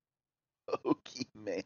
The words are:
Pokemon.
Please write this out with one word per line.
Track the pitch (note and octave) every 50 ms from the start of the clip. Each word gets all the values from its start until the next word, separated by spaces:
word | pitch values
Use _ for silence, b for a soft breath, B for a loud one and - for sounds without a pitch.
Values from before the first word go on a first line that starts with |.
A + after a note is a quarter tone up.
| _ _ _ _ _ _ _ _ _ _ _ _ _
Pokemon. | - - - - B2 D#3 - _ - - B2+ B2 - - A2 G#2+ G#2 F2 F#2 -